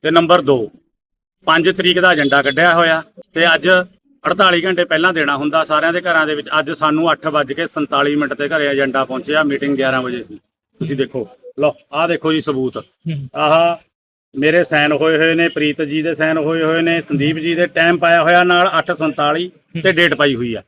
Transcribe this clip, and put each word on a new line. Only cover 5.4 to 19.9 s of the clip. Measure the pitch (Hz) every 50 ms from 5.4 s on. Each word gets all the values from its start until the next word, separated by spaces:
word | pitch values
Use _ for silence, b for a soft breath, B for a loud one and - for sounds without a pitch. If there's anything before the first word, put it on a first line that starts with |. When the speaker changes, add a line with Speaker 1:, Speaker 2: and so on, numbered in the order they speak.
| 147 147 143 160 156
Speaker 1:
ਸਾਰਿਆਂ | - 156 151 156 165 170
ਦੇ | 175
ਘਰਾਂ | 175 180 165 160 156
ਦੇ | 151 156
ਵਿੱਚ। | 147 143 - 147 156
ਅੱਜ | 151 139
ਸਾਨੂੰ | 165 - 156 151 151 156 165 165
ਅੱਠ | 151 - -
ਵੱਜ | 160 147 151 143 127 139
ਕੇ | 147 170
ਸੰਤਾਲੀ | 156 - 160 147 - 151 139 143 143 147
ਮਿੰਟ | 147 147 135 143
ਤੇ | - 143
ਘਰੇ | 139 160 156 147
ਏਜੰਡਾ | 143 139 139 139 131 123 135 127
ਪਹੁੰਚਿਆ, | 123 131 127 117 143 151 156 156
ਮੀਟਿੰਗ | 147 139 135 143 139 143
ਗਿਆਰਾਂ | 131 135 131 131 131
ਵਜੇ | 127 127 123 120 113
ਸੀ। | - 107 98 _ _ _ _ _ _ _ _
ਤੁਸੀਂ | 165 160 143
ਦੇਖੋ, | 135 135 120 - 131 110 - - _ _ - - -
ਲਓ | 143 147 - _ _ _ -
ਆਹ | 151 165
ਦੇਖੋ | 170 170 151 - 160 160
ਜੀ | 156
ਸਬੂਤ। | - 156 143 131 131 127 -
Speaker 2:
ਹੂੰ। | 110 - _ _ _ _ 165 160 143 139 127 -
Speaker 1:
ਆਹ | 143 151 147 156 165 170 170 170 - _ _ _ _ _ _ _ _ _ _ _ 135
ਮੇਰੇ | 139 151 160 175 170
ਸਾਈਨ | - 160 147 147 151
ਹੋਏ | 151 135 156 160 160
ਹੋਏ | 151 160 165 165
ਨੇ, | 165 170
ਪ੍ਰੀਤ | 165 - 156 151 151 143 -
ਜੀ | 160 143 143 156
ਦੇ | 156 165 160
ਸਾਈਨ | 143 156 156 160
ਹੋਏ | 160 147 151 165 165 160
ਹੋਏ | 156 160 165
ਨੇ, | 165 170 165 170
ਸੰਦੀਪ | 156 - 147 135 139 151 160
ਜੀ | 160 156 170 170
ਦੇ | 160 175
ਟਾਈਮ | 175 _ 165 165 170 175
ਪਾਇਆ | 160 156 170 170 170 156
ਹੋਇਆ | 160 175 175 180
ਨਾਲ | 180 180 175 180 190 156 165
ਅੱਠ | - -
ਸੰਤਾਲੀ | 175 143 160 156 135 - 147 147 151 165 180 180 _ _ _ _ _ 165 156
ਤੇ | 190